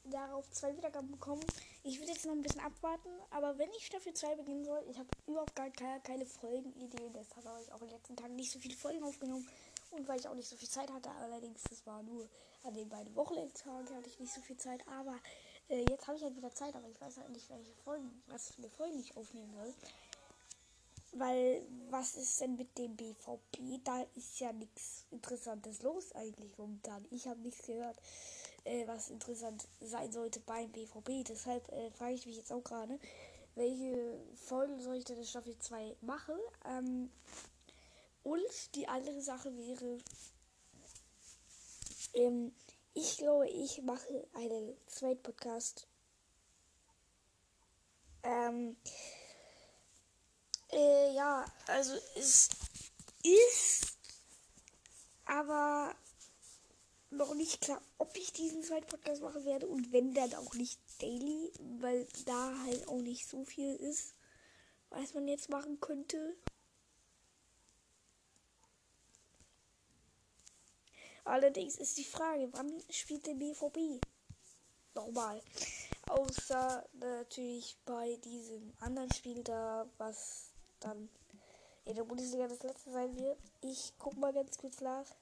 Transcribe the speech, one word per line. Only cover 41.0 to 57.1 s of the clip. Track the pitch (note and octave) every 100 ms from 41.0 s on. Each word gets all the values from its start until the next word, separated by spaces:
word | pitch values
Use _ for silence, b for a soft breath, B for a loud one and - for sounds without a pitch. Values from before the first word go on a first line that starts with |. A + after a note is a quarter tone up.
| - - - - - - - - - - -
ähm, | A#3+ B3 A#3+ A#3+ B B B B
ich | - D#4+ -
glaube, | D4 D4 C4+
ich | - C#4 -
mache | B3+ B3+ - C#4 -
einen | A#3+ A#3 A3 A3 C4+ -
zweiten | - C4 B3+
Podcast. | B3 - A#3+ A#3 - - - _ _ _ _ _ _ - _ _ _ _ _ _ _ _ _ _ _ _ _ _ - -
Ähm, | A#3+ A#3+ A#3+ A#3+ A#3+ A#3 B B B B B B B B B B B - - _ _ _ _ - -
äh, | D4+ D4 C#4+ C#4
ja, | C4+ C#4+ C#4 - - -
also | C4+ C4+ C4+ - -
es | C4+ - - - - - - - - -
ist | D#4+ G4 A#4+ B4 - - - - - - - - - - - - - - - -
aber | - C#4+ D4 D4+ D4 D4 D4 - - - - - - - - - - - -